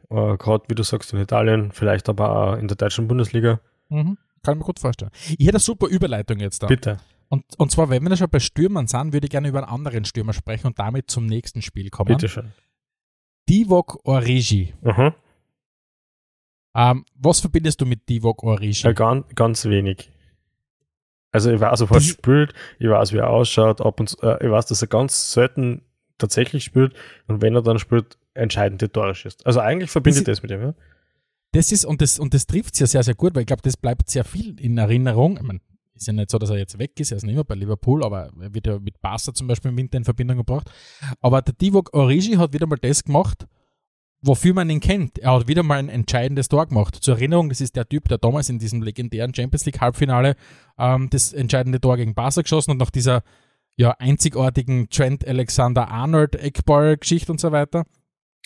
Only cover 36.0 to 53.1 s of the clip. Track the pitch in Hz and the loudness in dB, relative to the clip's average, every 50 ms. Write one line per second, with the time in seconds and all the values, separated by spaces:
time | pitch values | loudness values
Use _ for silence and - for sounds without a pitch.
36 | - 113 107 107 104 - - 107 107 104 104 101 98 - - 98 123 - _ - | -8 -4 -4 -4 -2 -2 -2 -2 -2 -2 -2 -4 -4 -8 -8 -10 -10 -10 _ -8
37 | 147 - 113 101 - 104 113 147 151 - 107 98 101 104 107 - - 123 139 156 | -6 -6 -6 -6 -6 -4 -4 -4 -4 -4 -6 -6 -4 -4 -6 -2 2 2 2 2
38 | 135 107 101 95 78 67 62 78 90 101 101 110 104 110 104 101 101 101 - _ | 0 -2 -4 -8 -10 -12 -16 -16 -16 -12 -10 -6 -4 -4 -4 -4 -8 -10 -12 _
39 | - 98 101 113 - 143 120 - 127 123 120 - - 131 123 123 131 123 - 127 | -8 -8 -6 -6 -8 -8 -8 -6 -2 -2 -2 -2 -2 -4 -4 -4 -4 -4 -4 -2
40 | 117 123 117 - 123 123 127 123 113 - 127 147 - - - - - - - - | -2 -2 -2 -2 -2 -2 -2 -2 -2 -2 -4 -4 -6 -10 -18 -20 -20 -20 -20 -14
41 | 143 135 123 - - 123 127 135 - - 123 - 180 196 196 196 175 - - 147 | -12 -12 -10 0 2 2 2 4 2 -2 -2 0 0 4 4 2 2 2 2 2
42 | 139 127 135 190 185 226 220 175 170 151 135 151 165 156 147 131 - 131 143 - | 4 4 4 4 2 2 4 2 2 2 0 -4 -2 -2 -2 -2 0 0 0 0
43 | - - 139 156 190 - - - - - _ _ _ _ _ _ _ _ _ _ | 0 2 2 2 2 2 -4 -8 -12 -20 _ _ _ _ _ _ _ _ _ _
44 | _ _ _ _ - 139 135 - - 175 185 190 175 160 156 147 - - 196 202 | _ _ _ _ 2 2 2 4 4 2 4 4 0 0 -2 0 0 0 0 0
45 | 160 - - - - 127 127 127 117 120 156 175 170 151 147 139 139 143 - 120 | -2 -6 -6 -2 2 2 4 4 2 2 0 2 2 2 0 -2 -2 -4 -4 -4
46 | 110 - - 123 120 135 139 139 127 - 139 147 165 - 131 107 104 - - - | -4 -2 -2 -2 -2 -2 -2 -4 -2 2 2 0 2 2 2 0 0 0 -2 -2
47 | - 135 120 110 127 143 170 175 165 143 127 - 135 127 - 127 113 - 143 151 | 0 0 2 2 2 2 2 2 2 0 -2 -4 -6 -6 -4 -6 -6 -4 -4 -6
48 | - - - - - 120 131 147 139 - 123 113 113 107 98 117 110 107 107 - | -2 -4 -4 0 0 0 0 0 -2 -4 -4 -6 -6 -4 -4 -4 -6 -6 -8 -8
49 | 120 113 - 107 117 123 - - 123 135 - 147 - 151 131 - 123 123 120 - | -10 -8 -6 -6 -6 -6 -4 -6 -4 -2 -2 -2 -2 -6 -4 0 -2 -2 0 0
50 | 147 135 127 123 131 139 139 - _ - - _ _ _ _ - 123 127 131 131 | 0 2 4 4 4 2 2 0 _ -20 -20 _ _ _ _ -2 0 2 2 0
51 | 131 131 - 131 - - - 143 127 113 - 131 127 127 127 123 - 127 127 120 | 0 0 0 0 0 -2 -2 -4 -2 0 0 0 2 0 -2 2 2 2 2 2
52 | 117 110 104 - 117 135 139 175 160 - 160 156 - - 143 127 123 - - 135 | 0 -2 -2 -2 -2 0 0 0 0 2 0 0 2 0 0 0 0 -2 0 0
53 | 120 131 | 2 2